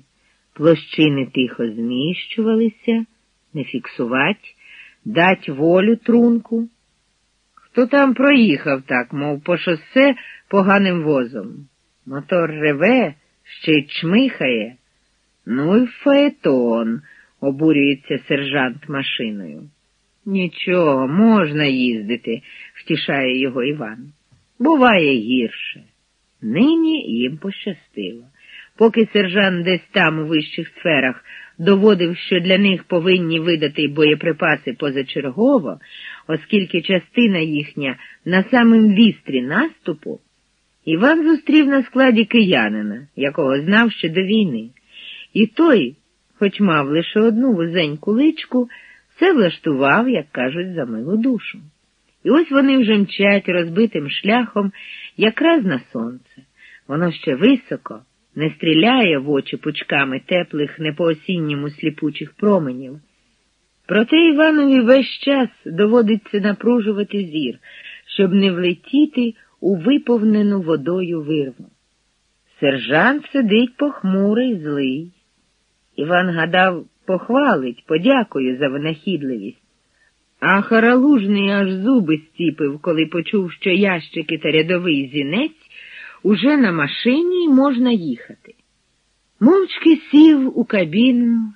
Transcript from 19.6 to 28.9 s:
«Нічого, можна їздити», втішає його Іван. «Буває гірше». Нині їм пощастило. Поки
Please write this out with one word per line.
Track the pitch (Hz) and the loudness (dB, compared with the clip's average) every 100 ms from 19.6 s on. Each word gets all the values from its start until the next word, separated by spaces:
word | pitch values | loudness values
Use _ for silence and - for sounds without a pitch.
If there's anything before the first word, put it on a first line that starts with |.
| 151 _ _ _ _ _ 202 | -20 _ _ _ _ _ -6
«Нічого, | 190 175 - 190 180 156 135 131 | -4 -4 -6 -2 0 2 0 0
можна | 175 226 214 151 151 143 | 2 4 4 2 0 0
їздити», | 131 123 113 104 120 120 117 - - - | 0 -2 -2 -6 -6 -6 -10 -10 -20 -20
втішає | - - 151 - 139 131 131 | -20 -6 -6 -4 -4 -2 -2
його | 135 127 | -4 -4
Іван. | 131 147 107 113 143 _ _ _ _ - | -4 -6 -10 -14 -20 _ _ _ _ -4
«Буває | 277 302 247 196 147 127 | 0 4 4 4 2 0
гірше». | 107 127 113 - - - _ _ _ _ _ _ | 0 -2 -2 -6 -14 -16 _ _ _ _ _ _
Нині | 110 147 285 330 320 311 | -6 2 2 2 0 -2
їм | - 117 127 151 | -4 -4 -6 -6
пощастило. | 196 - 214 160 _ 107 92 117 123 _ _ - - - | -12 -10 -12 -12 _ -12 -12 -12 -20 _ _ -20 -16 0
Поки | 226 | 2